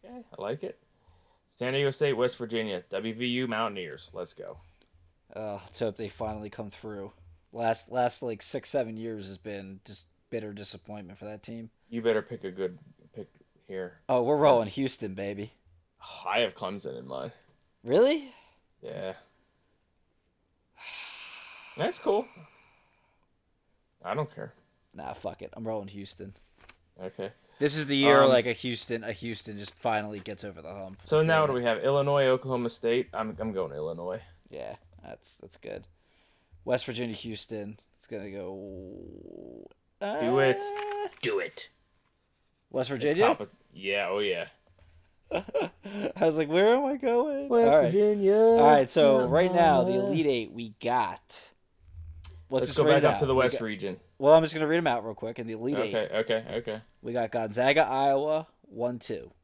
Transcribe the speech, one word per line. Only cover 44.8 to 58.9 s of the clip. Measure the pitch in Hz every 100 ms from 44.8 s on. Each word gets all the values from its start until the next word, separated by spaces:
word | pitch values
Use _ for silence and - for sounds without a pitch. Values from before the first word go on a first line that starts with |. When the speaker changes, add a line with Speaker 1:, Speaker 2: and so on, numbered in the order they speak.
| -
Speaker 2:
<laughs> | - _ _ _
I | - - - 349 _ 202 202 202 190
was | 165 156
like, | 151
"Where | 165 208 247
am |
I | 277 277
going?" | 262 240 294 277 277
Speaker 1:
West | 240 226
Speaker 2:
All | 156
right. | 131
Speaker 1:
Virginia, | 190 208 208 196 214
Speaker 2:
All | 226 226 226
right, | 147 131
so | 170 143 135
Speaker 1:
yeah, | 123
Speaker 2:
right | 147 185
now, | 175 165 139
the | 120
Speaker 1:
mama. | 190 -
Speaker 2:
Elite | 156 147
Eight, | 123 110
we | 110 117 107
got. | 117 123 101 92 _
Let's | - - _ _ _ - - - - - - -
Speaker 1:
Let's | 131 127
Speaker 2:
just | 139
Speaker 1:
go |
Speaker 2:
read | 151
Speaker 1:
back | 139
Speaker 2:
it | 147
Speaker 1:
up |
Speaker 2:
out. | -
Speaker 1:
to | 139
the |
Speaker 2:
We | 131
Speaker 1:
West | 127
Speaker 2:
got, | 120
Speaker 1:
region. | 113 104 98 92 _ _
Speaker 2:
well, | 139
I'm | 160
just | 160
gonna | 156 151
read | 165
'em | 160
out | 120
real | 107
quick. | 107 113 117
In | 113
the |
Elite | 113 123 147
Eight, | 107
Speaker 1:
Okay, | 110 104 107
okay, | 113 113 117 104
okay. | 117 110 - _
Speaker 2:
we | 120
got | 120 113
Gonzaga, | 120 110 107 127 143
Iowa, | 120 131 139 139 151 156 160 _
one | _ 104 120